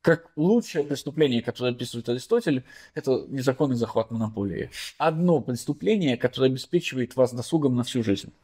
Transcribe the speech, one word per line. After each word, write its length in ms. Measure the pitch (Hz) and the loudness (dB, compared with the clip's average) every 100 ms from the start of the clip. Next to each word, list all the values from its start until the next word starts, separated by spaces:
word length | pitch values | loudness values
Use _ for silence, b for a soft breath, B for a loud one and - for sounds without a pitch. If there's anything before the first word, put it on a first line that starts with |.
Как 300 | - 160 - - | 4 2 0 -2
лучшее 480 | 160 233 226 165 | 2 2 2 -4
преступление, 580 | 147 139 - 135 151 120 | -2 -4 -6 0 2 2
которое 300 | 113 - 123 | -2 -4 -4
описывает 360 | 123 123 120 117 | -2 -6 -8 -4
Аристотель, 540 | 123 - 233 233 135 - B B | -6 0 0 2 -2 -2 B B
это 300 | - 139 127 - | -8 -2 -2 -2
незаконный 480 | 135 131 127 147 120 | -4 -2 0 0 2
захват 340 | 113 - 113 | 0 0 -2
монополии. 600 | 117 110 110 101 85 - B B - | -2 -4 -2 -4 -4 -8 B B -2
Одно 420 | 151 160 180 160 | 0 2 2 2
преступление, 760 | 117 120 - 147 185 214 160 120 | 0 -6 -4 -4 0 2 2 2
которое 300 | 123 - 131 | 0 2 2
обеспечивает 680 | 131 - 175 170 131 120 - | 2 -2 -2 -2 -4 -4 2
вас 160 | 123 | 2
досугом 420 | 120 123 170 143 | 2 -2 2 2
на 80 | 123 | 2
всю 180 | 120 127 | 0 -2
жизнь. 280 | 107 98 - - | 0 0 -2 -18